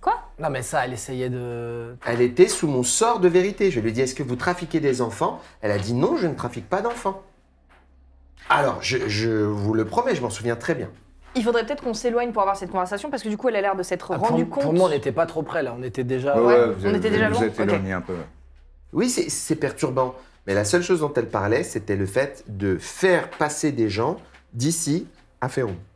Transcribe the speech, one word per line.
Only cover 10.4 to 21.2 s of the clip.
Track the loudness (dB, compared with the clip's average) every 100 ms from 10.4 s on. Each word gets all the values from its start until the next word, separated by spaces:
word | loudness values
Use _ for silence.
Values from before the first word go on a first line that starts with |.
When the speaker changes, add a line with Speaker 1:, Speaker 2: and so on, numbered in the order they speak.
| -4 -4
Speaker 3:
très | -2 -4
bien. | -4 -12 -20 -20 -8 -2
Speaker 1:
Il |
faudrait | 0 0 0
peut-être | -4
qu'on | -4
s'éloigne | -2 0 0 -2
pour | 0
avoir | 0 0
cette | -2
conversation, | -2 -2 -4 -6
parce | -6
que | -4
du | -2
coup, | 0
elle | 2
a |
l'air | 0 0
de |
s'être | -2 -4 -4
Speaker 2:
Ah, | 0
pour, | 2
Speaker 1:
rendue | 2 0
Speaker 2:
pour | 0
Speaker 1:
compte. | 2 4
Speaker 2:
moi, | 4
on |
n'était | 2 -2
pas | 0 0
trop | 0
près, | -4 -2
là. | -4 -4
On |
était | -8 -4
déjà | -2 0 2 4
Speaker 4:
Ouais, | 6
Speaker 1:
Ouais, | 8
Speaker 4:
ouais, | 6
vous | 2 0
Speaker 1:
on |
Speaker 4:
êtes, | 2
Speaker 1:
était | 2
déjà | 2 2
Speaker 4:
vous | 2
Speaker 1:
loin. |
Speaker 4:
êtes | 0 0
Speaker 1:
Ok. | 0
Speaker 4:
éloignés | 0 0
un | -4
peu. | -4 -8 -10 -18 -20 -20 -20 -20 -8
Speaker 3:
Oui, | -2 0
c'est, | 0 -2
c'est | -4 -4 -2
perturbant. | -2 -2 -2 0 -2 -2 -18 _ -2
Mais |
la | 0 4
seule | 2
chose | 2 0
dont | 2
elle | 0